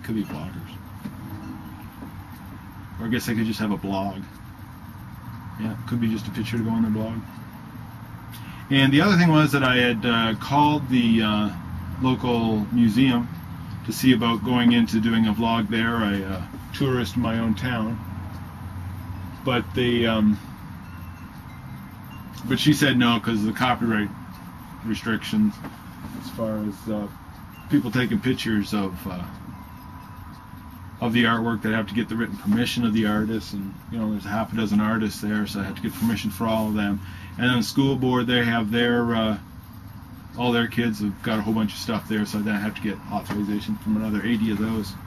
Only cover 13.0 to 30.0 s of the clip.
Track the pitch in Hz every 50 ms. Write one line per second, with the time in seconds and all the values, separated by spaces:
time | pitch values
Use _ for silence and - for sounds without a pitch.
13 | 135 135 123 120 - - - - - - - - - - - - - - 107 -
14 | - 131 127 110 117 117 117 107 - 131 123 123 120 120 120 120 117 107 110 110
15 | 107 117 113 113 113 110 104 107 117 113 113 113 110 98 113 110 117 117 117 117
16 | 110 101 101 98 95 95 95 92 87 - - - - - - - 143 135 127 123
17 | 120 - - 127 120 113 113 113 113 113 107 - - 127 123 113 110 113 117 -
18 | - - - - - - - - - - - - - - - - - - - -
19 | - - - - - - - - - 135 127 120 110 - - 127 123 123 120 117
20 | 117 113 113 110 107 104 104 - - - - - - - - - - - - -
21 | - - - - - - - - - - - - - - - - - - - -
22 | - - - - - - - - - 120 131 127 - 151 147 - 147 139 127 123
23 | 123 117 117 117 107 117 117 107 104 107 107 - 127 127 120 - 120 117 113 107
24 | 104 98 - - - - - - - - - - - - - - - 113 107 -
25 | - 117 110 104 - - - 107 107 104 101 - - - - - - - - -
26 | - - - - - - - - 113 110 110 107 107 104 98 - - 113 107 104
27 | 104 98 - - - - - - - - - - - - - 143 139 120 104 127
28 | 127 107 117 104 - 127 127 - - 117 110 104 98 - - 107 98 95 90 87
29 | - 98 92 90 87 85 - - - - - - - - - - - - - -